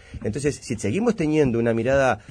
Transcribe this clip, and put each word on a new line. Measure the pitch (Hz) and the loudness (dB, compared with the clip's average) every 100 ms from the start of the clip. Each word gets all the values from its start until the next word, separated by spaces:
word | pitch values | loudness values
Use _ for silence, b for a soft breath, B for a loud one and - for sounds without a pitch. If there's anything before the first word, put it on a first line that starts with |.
| B B | B B
Entonces, | 117 139 143 123 | -6 -2 -2 -4
si | - 107 | -6 -6
seguimos | - 180 240 - | -2 0 0 0
teniendo | 156 156 139 117 | 0 2 2 2
una | 117 | 2
mirada | 113 117 139 131 107 B | 0 2 2 2 0 B